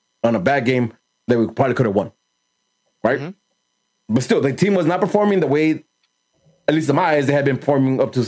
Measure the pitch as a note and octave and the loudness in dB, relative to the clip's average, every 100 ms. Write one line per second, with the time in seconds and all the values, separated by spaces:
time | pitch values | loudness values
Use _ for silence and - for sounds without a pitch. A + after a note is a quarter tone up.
0 | _ _ A#2 A2+ F#2 C#3 A#2+ B2+ A#2 - | _ _ -2 0 0 0 0 0 -2 -8
1 | _ _ - A#2+ A2+ - C3 A#2+ A#2 G2+ | _ _ -2 0 0 0 -2 0 0 0
2 | - - _ _ _ _ _ _ _ _ | -4 -10 _ _ _ _ _ _ _ _
3 | A2 C3+ D3+ G3 _ _ _ _ _ _ | -4 -4 -6 -14 _ _ _ _ _ _
4 | - A2+ C3 G3 C#3 B2+ G3 G3 D#3+ F3+ | -4 -4 0 0 0 0 0 2 0 0
5 | F#3+ G#3 G#3 G3 D3 D3 D#3 D#3 - _ | 0 2 2 2 0 0 0 -2 -8 _
6 | _ _ _ _ _ _ - D#3 C#3 C#3 | _ _ _ _ _ _ -2 0 0 0
7 | F3 D3+ C#3 C#3+ C3+ C3 - C#3 C3 C3 | 2 2 2 0 0 0 0 0 2 0
8 | C3 B2+ | -2 -2